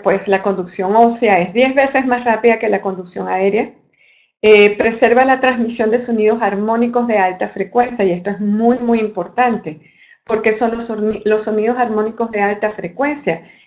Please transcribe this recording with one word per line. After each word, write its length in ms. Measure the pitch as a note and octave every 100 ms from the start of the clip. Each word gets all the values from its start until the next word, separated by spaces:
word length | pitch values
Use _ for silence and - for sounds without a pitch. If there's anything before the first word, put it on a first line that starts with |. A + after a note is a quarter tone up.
pues 240 | - F#3+ G3
la 160 | F#3+
conducción 520 | G3+ F#3+ F3+ - F#3 G#3+
ósea 440 | A#3 A#3 A3+ F#3+
es 140 | F3
diez 200 | G3+ C4
veces 320 | C4+ C4+ C4+ B3+
más 200 | A#3+ A#3+
rápida 340 | A3 A#3 A#3
que 100 | A3
la 120 | G3
conducción 480 | G3 F#3 F3+ G3 F#3
aérea. 440 | F#3 G3 G3+ C#4 - _ _ _ _ _ _
Eh, 340 | G#3+ G#3 G#3 G#3
preserva 460 | A3 A3+ A#3 A3+ C4
la 140 | C4
transmisión 520 | B3+ A#3+ A3+ - A3
de 80 | A#3+
sonidos 420 | A#3+ A3+ G#3+ A#3
armónicos 640 | G#3+ G3+ G#3+ A3+ A#3+ A#3+ A#3+
de 100 | G#3+
alta 300 | F#3 F3+ G#3
frecuencia, 560 | - F#3 A#3+ B3 A#3+
y 80 | G3
esto 200 | F3 F3+
es 100 | G3+
muy, 380 | G#3 G#3 A#3 B3
muy 200 | A#3+ A#3
importante, 840 | G#3+ G3+ F3 - B3+ G#3+ D#3+ D3+ - _ _ _ -
porque 260 | A3 A3
son 180 | G#3+ A#3
los 180 | A#3 -
soni-, 320 | G#3+ G#3+ G#3 G#3+
los 180 | G#3+
sonidos 340 | G#3+ G#3+ A3 B3
armónicos 520 | A#3+ G#3+ G#3+ A3+ A3+
de 100 | G#3+
alta 300 | G3+ G#3 G#3+
frecuencia 720 | G#3+ E3+ F3+ C#4+ D4 G3+ E3 - -